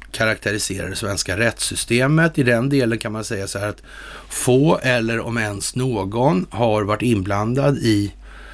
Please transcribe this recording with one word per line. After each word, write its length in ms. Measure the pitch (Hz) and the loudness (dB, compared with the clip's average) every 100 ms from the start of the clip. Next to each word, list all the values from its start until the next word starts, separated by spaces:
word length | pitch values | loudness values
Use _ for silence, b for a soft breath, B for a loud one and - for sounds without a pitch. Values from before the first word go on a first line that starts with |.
| - | -12
karaktärisera 800 | - 113 107 104 104 - 90 - | -2 0 0 -2 -2 -4 -4 -6
det 60 | 95 | -6
svenska 420 | 101 98 - 92 | -4 -4 -4 0
rättssystemet. 1000 | 117 - - - - 120 135 156 165 156 | 0 0 -4 -4 0 2 4 4 2 2
I 40 | |
den 260 | 123 117 135 | 2 4 2
delen 280 | 143 117 113 | 2 2 0
kan 140 | 113 | -4
man 120 | 110 | -6
säga 240 | 104 104 98 | -6 -6 -6
så 120 | 98 | -6
här 80 | 104 | -6
att 140 | - B B B B B | -8 B B B B B
få 500 | - - 127 156 180 | -2 4 6 6 4
eller 360 | 131 123 113 117 | 2 0 0 -2
om 180 | 117 117 | -2 -2
ens 380 | 107 101 - 123 | -2 -4 -6 -2
någon 720 | 131 110 95 113 135 180 - | -2 -2 -2 2 2 2 -2
har 340 | 107 120 107 | 0 2 2
varit 180 | 101 107 | 0 0
inblandad 760 | 120 104 92 101 110 131 143 135 | 2 2 0 -2 0 2 2 2
i 340 | 113 104 101 - B B B | 2 2 0 -6 B B B